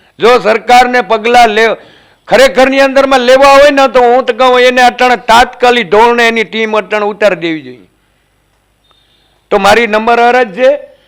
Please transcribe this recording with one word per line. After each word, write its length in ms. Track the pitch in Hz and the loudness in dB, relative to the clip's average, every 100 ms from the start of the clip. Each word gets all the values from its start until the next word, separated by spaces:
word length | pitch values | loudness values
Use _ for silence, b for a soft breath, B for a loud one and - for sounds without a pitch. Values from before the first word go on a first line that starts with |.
| _ - | _ -4
જો 200 | 202 247 | 0 0
સરકારને 600 | 190 226 214 247 247 247 | 0 -2 2 2 2 0
પગલાં 480 | 185 220 214 247 233 | -2 -4 0 0 2
લે-, 280 | 208 226 190 b b b b - | 0 -2 -4 b b b b -4
ખરેખરની 520 | 208 262 - 262 269 | 0 0 2 0 0
અંદરમાં 400 | 269 262 277 269 | 0 0 0 0
લેવા 320 | 240 262 277 | 2 2 4
હોય 180 | 277 285 | 4 4
ને 180 | 277 269 | 2 0
તો 120 | 254 | 2
હું 240 | 240 247 | 2 0
તો 80 | 247 | -2
કહું 280 | 226 254 247 | -2 0 2
એને 220 | 247 254 | 0 2
અટાણે 340 | 247 240 247 240 | 0 0 -2 -2
તાત્કાલિક 760 | - 226 233 - 247 240 185 | 0 0 0 0 0 0 0
ધોરણે 380 | 202 233 240 233 | 0 2 2 -2
એની 160 | 226 | -2
ટીમ 340 | 208 220 220 214 | -6 -6 -6 -6
અટાણે 260 | 208 214 | -6 -6
ઉતારી 320 | 208 208 214 175 | -6 -2 -2 -2
દેવી 240 | 165 160 | -6 -8
જોઈએ. 280 | 127 123 92 _ _ _ _ _ _ _ _ _ _ _ _ _ _ _ - | -12 -20 _ _ _ _ _ _ _ _ _ _ _ _ _ _ _ _ -6
તો 80 | 202 | -2
મારી 280 | 196 220 233 | 0 0 -2
નંબર 340 | 214 220 233 | -4 -2 0
અરજ 380 | 240 247 240 180 | 0 0 -2 -2
છે, 200 | 254 285 - b | -2 -2 -6 b